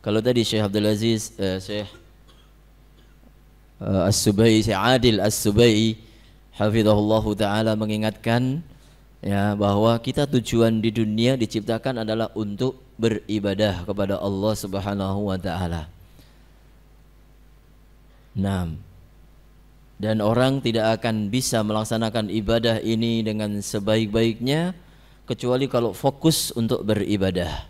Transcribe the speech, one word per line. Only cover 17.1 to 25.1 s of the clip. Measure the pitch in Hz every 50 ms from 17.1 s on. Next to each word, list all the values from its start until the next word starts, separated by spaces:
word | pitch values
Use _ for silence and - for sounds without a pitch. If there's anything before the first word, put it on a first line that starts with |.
| - - - - - - - - - - _ - - - - - - - - - - - - -
Naam. | - 98 95 98 98 92 90 82 80 92 - - - - - - - - - - - - - - - - - - - - - - - -
Dan | 98 107 110 107
orang | 104 107 113 120 127 131 135 139
tidak | 123 117 113 113 107 110 113 113
akan | - 117 113 110 104
bisa | 98 104 131 123 - - 113 107
melaksanakan | 107 107 107 110 110 117 110 113 110 107 117 107 98
ibadah | 92 113 104 98 117 117 113 120 113 107
ini | - 107 113 110 117 117 117 113 110
dengan | 110 107 107 107 104 104 104
sebaik-baiknya | 101 - - 107 98 107 107 113 113 104 104 113 113 113 110 - 120 131 143 156 170 180 180 - - - - - - -